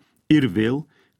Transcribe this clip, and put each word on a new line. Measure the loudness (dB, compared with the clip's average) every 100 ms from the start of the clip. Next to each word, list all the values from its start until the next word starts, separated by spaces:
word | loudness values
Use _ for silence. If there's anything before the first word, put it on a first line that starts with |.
| _ _ 0
ir | 0 0
vėl, | 0 -2 -2 -8 _ _ 0